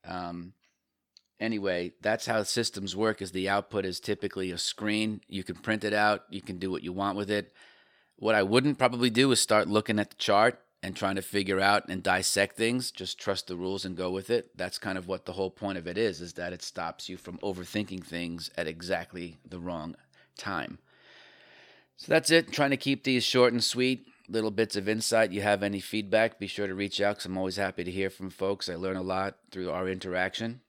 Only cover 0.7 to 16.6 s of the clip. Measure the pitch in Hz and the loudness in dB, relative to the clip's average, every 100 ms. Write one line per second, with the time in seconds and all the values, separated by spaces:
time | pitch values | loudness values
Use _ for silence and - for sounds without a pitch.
0.7 | _ _ _ _ _ _ _ 110 110 98 | _ _ _ _ _ _ _ -2 0 0
1.7 | 87 87 _ 107 110 - 110 101 - 113 | 0 -2 _ 0 0 0 0 0 0 -2
2.7 | - 95 92 113 104 92 92 95 101 - | -4 -6 0 0 0 -6 -2 0 0 0
3.7 | 104 95 90 - 101 101 95 95 85 - | -4 -4 -6 -4 -4 -4 -4 -4 -2 -4
4.7 | - 107 107 110 104 _ 95 92 87 - | -4 -2 0 0 -4 _ -10 -8 -8 -2
5.7 | 107 107 104 104 101 - 101 92 90 95 | -2 2 4 4 4 -2 -12 -8 -6 -4
6.7 | 90 87 90 98 98 101 104 - _ - | -4 -4 -2 -2 -2 0 0 -2 _ -20
7.7 | _ _ _ _ _ 107 107 98 120 139 | _ _ _ _ _ 2 4 6 6 4
8.7 | 139 127 120 127 110 135 117 - 107 98 | 4 2 4 2 4 4 4 6 4 6
9.7 | 104 104 107 101 - - 101 117 123 _ | 2 4 0 0 -2 4 6 6 2 _
10.7 | _ 98 - 98 98 92 101 95 95 98 | _ -10 -2 -2 -2 -2 -2 0 4 6
11.7 | 101 - 92 95 92 95 98 98 - 113 | 4 0 -4 2 2 2 2 0 2 0
12.7 | 123 123 - 92 - - 95 - 90 92 | 0 -4 -8 -10 -6 -4 -4 -4 -6 -4
13.7 | 98 95 87 90 95 95 117 - - 90 | -4 -6 -4 -4 -4 0 -2 -2 -8 -6
14.7 | - 104 92 90 95 - 90 95 - 101 | -6 -6 -6 -4 -6 -6 -4 -4 -4 -6
15.7 | 92 82 90 113 80 87 85 87 90 | -6 -6 -2 -2 -2 -10 -8 -8 -8